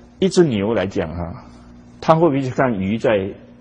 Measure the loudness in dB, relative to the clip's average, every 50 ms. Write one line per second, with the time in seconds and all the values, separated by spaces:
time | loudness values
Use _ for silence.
0 | -20 -18 -6 -2 -2 0 4 4 4 4 2 0 0 0 0 0 -2 -2 -2 -4
1 | -4 -4 -6 -8 -8 -10 -10 -14 -18 -20 -20 -20 -20 -20 -20 -20 -20 -20 -18 -6
2 | 2 2 4 4 4 2 2 0 -4 -4 -2 0 0 0 0 -2 -2 -2 -2 0
3 | 0 2 2 2 0 -4 -8 -14 -20 -20 -20 -20